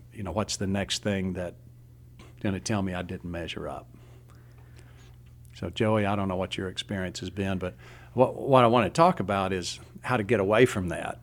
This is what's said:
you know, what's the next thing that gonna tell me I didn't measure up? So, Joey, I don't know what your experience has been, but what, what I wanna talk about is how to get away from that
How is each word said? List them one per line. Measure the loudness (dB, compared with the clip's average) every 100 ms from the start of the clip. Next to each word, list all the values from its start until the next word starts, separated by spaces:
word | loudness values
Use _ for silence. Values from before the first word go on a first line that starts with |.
| -20
you | -12
know, | -6
what's | -4 -2 -2
the | -2
next | -2 -2 -4
thing | -2 -2 -2
that | -4 -6 -10 -20 -20 -20 -20 -20 -20 -20 -8
gonna | -4 -4
tell | -2 -2
me | -2
I | -4
didn't | -6 -8 -8
measure | -8 -8 -8 -8
up? | -10 -14 -20 -20 -20 -20 -20 -20 -20 -20 -20 -20 -20 -20 -20 -20 -20 -20 -10
So, | -8
Joey, | -2 2 2 2
I | 0
don't | -2
know | -2
what | -4 -4
your | -8
experience | -8 -8 -6 -6 -6
has | -10
been, | -4 -2 -2
but | -4 -8 -18 -20 -6
what, | 2 2 2
what | 4 6
I | 8
wanna | 6 2
talk | 6 4 4
about | 0 0 0
is | -2 -4 -10 -14 -12
how | -4 -2
to |
get | 2 2
away | 4 6 6
from | 4 -4
that | -4 -6 -10